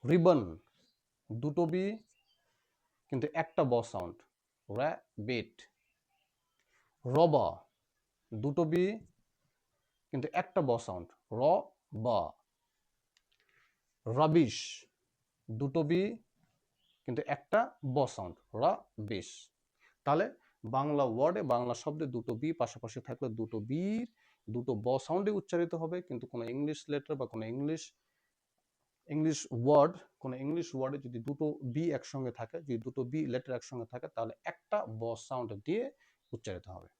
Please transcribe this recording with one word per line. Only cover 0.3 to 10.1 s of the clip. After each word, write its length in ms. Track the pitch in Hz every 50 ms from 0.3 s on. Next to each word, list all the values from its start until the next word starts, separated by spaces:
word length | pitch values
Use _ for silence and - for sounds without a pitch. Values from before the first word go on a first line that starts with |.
| 175 147 107 87 80 82 _ _ _ _ _ _ _ _ _ _ _ _ _ _
দুটো 320 | 110 117 120 151 147 151 175 160 165
বি 120 | 180 190 196 214 220 - _ _ _ _ _ _ _ _ _ _ _ _ _ _ _ _ _ _ _ _ _
কিন্তু 180 | - 131 131 147 - 165 160
একটা 200 | - - - 160 131 123
ব 20 | 120 113 - -
সাউন্ড, 240 | 98 90 87 - - - _ _ _ _ _ _ _ _ _
র‍্যাবিট। 880 | 101 110 131 156 - - _ _ _ - 104 107 127 117 104 - _ _ - _ _ _ _ _ _ _ _ _ _ _ _ _ _ _ _ _ _ _ _ _ _ _ _ _ _ _ _
রবা, 440 | 123 127 147 170 170 147 135 107 82 - - - _ _ _ _ _ _ _ _ _ _ _ _ _ -
দুটো 300 | 107 107 143 143 156 175 156 156
বি 120 | 175 180 190 214 226 - - _ _ _ _ _ _ _ _ _ _ _ _ _ _ _ _ _ _ _ _